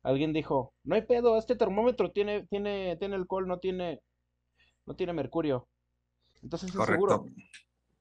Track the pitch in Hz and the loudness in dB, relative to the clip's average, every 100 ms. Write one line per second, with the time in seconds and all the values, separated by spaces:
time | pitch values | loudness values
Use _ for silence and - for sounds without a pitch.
0 | - 135 156 156 147 143 123 _ - 196 | 0 2 2 0 0 -2 -2 _ -2 0
1 | 220 240 240 220 220 247 220 196 233 247 | 2 2 4 2 2 0 2 4 2 2
2 | 214 - 202 208 - 202 208 202 185 170 | 0 0 0 -2 -4 -4 -2 -2 -4 -4
3 | 196 196 185 190 190 180 190 185 175 143 | -4 -4 -2 -2 -2 -2 -4 -4 -4 -6
4 | _ _ _ _ _ _ _ _ - - | _ _ _ _ _ _ _ _ -16 -6
5 | 175 170 131 165 151 127 - _ _ _ | -4 -4 -2 0 0 0 -4 _ _ _
6 | _ _ _ _ 123 165 185 175 110 - | _ _ _ _ -10 -8 -6 -2 2 4
7 | 196 - - - - - - _ _ _ | 4 2 -2 -14 -20 -20 -20 _ _ _